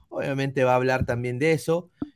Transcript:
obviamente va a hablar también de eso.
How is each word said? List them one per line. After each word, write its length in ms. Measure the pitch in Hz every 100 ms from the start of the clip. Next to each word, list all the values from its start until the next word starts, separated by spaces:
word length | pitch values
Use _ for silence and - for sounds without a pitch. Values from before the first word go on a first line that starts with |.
| _
obviamente 540 | - 147 139 139 135
va 80 | 127
a 40 | 127
hablar 280 | 127 127 127
también 320 | 120 123 123
de 140 | 156
eso. 400 | 160 - 165 175 _ -